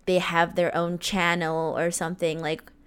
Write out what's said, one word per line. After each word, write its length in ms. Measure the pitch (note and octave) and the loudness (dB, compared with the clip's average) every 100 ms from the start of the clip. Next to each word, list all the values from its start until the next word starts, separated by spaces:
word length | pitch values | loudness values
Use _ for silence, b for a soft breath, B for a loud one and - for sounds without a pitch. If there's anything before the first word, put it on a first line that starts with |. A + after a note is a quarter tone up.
| - | 0
they 120 | F3+ | 0
have 360 | F3 E3 E3+ F3+ | 2 2 2 2
their 180 | F3 E3 | 0 0
own 220 | E3+ F3 | -2 -2
channel 800 | - G3 F3 E3+ D#3+ D#3+ D#3+ - | -2 0 2 2 0 0 -2 0
or 120 | E3+ | -2
something, 480 | - E3 F3+ E3+ D#3+ | -2 -4 -2 -2 -2
like, 300 | D#3 D#3+ - - | -4 -6 -8 -20